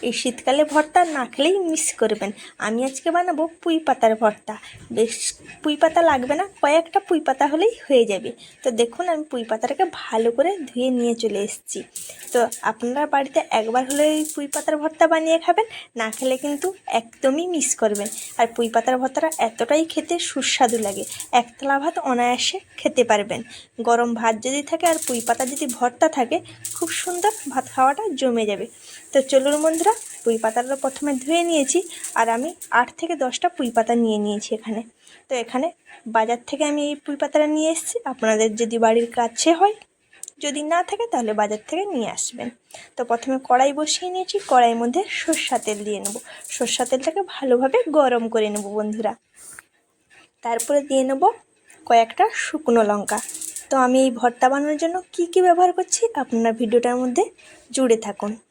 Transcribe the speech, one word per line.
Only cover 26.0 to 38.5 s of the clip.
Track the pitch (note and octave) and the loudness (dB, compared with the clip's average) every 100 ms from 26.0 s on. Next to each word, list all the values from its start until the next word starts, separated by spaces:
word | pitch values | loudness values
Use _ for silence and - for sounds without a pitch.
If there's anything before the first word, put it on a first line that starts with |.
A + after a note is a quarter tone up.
| D#4+ D#4+ | 0 2
থাকে, | B3 D#4+ F4+ - - - | -2 -2 -6 -16 -14 -6
খুব | E4 - | -6 -4
সুন্দর | - F4+ G4+ G#4 - | -6 -2 -2 -2 -6
ভাত | C4 B3+ | -6 -6
খাওয়াটা | - C4 C#4+ G#4+ C#4 | 2 2 2 -4 -2
জমে | C4 A#3 G#3+ | 0 0 -2
যাবে। | G3 G#3+ - - - - | -4 -8 -14 -20 -20 0
তো | C#4 C4+ | 0 4
চলুন | C4+ C4+ D4 | 2 4 2
বন্ধুরা, | D#4 D#4+ E4+ A#4 - - | 0 2 2 0 -4 -6
পুঁই | - A3+ | -2 0
পাতাটা | A3 A3+ B3 C4+ | 0 -2 -2 -2
প্রথমে | C4+ C4+ C#4+ C4+ | -4 -4 -4 -4
ধুয়ে | C4 E4 E4+ | 0 0 2
নিয়েছি, | E4 C#4 F4 F#4+ - - - | 0 2 0 -2 -10 -6 0
আর | A3+ A3+ | 0 0
আমি | C#4+ F4+ - A3+ | -4 -8 -2 0
আট | B3 - | 0 -2
থেকে | E4 E4 | -6 -4
দশটা | C4 B3 F4 - | -4 -2 -4 -2
পুঁই | B3+ A#3 | -2 0
পাতা | A3+ A#3+ | 2 2
নিয়ে | A3+ G#3+ | 2 0
নিয়েছি | G#3 G#3 - A3 | -2 -4 -6 -8
এখানে। | A3 A3 A#3 _ _ - _ | -6 -8 -8 _ _ -20 _
তো | B3+ | -6
এখানে | A#3 B3+ D#4 - _ - - A3+ | -4 -4 -4 -6 _ -18 -2 0
বাজার | A3 A#3+ - | 2 -2 -4
থেকে | C#4 D4+ | -4 -2
আমি | D4 D4 | 0 -2
এই | D4 | -4
পুঁই | - C#4+ | -8 -4
পাতাটা | C#4+ D4+ D4+ | 0 2 2
নিয়ে | D4+ D#4 | 2 0
এসেছি। | D#4+ - A#4+ C#4+ | -2 -4 -8 -8
আপনাদের | C4 A3 G#3+ A3 | -4 0 2 2